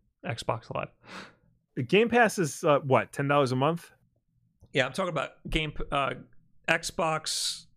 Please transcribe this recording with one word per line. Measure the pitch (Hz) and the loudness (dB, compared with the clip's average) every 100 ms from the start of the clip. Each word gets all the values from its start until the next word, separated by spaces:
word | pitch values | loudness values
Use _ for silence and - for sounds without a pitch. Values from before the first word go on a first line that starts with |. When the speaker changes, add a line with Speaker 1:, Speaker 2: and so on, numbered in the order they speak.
| _ _ 180 | _ _ -8
Speaker 1:
Xbox | 123 - 120 - | -6 -6 -6 -6
Live? | - - _ - - - _ _ _ _ - | -8 -8 _ -20 -18 -18 _ _ _ _ -8
Speaker 2:
The | |
Game | 120 196 233 | 2 4 4
Pass | 240 220 - | 4 4 2
is, | 151 - | -2 0
uh, | 160 143 | 2 2
what, | 143 123 98 | 4 2 2
ten | - 139 | -2 2
dollars | 143 127 | 2 2
a | 127 | 2
month? | 147 170 - _ _ _ _ _ _ _ - | 0 0 -8 _ _ _ _ _ _ _ -4
Speaker 1:
Yeah, | 135 131 | -2 0
I'm | |
talking | 190 180 | -2 -4
about | 151 139 - 165 | -4 -6 -8 -4
Game, | 160 151 - 160 | -4 -2 -6 -4
uh, | 143 131 127 - - _ _ - | -2 -2 -4 -12 -20 _ _ -2
Xbox, | 165 - - 165 156 - - - - - | -2 -2 -4 -2 -2 -4 -4 -4 -8 -14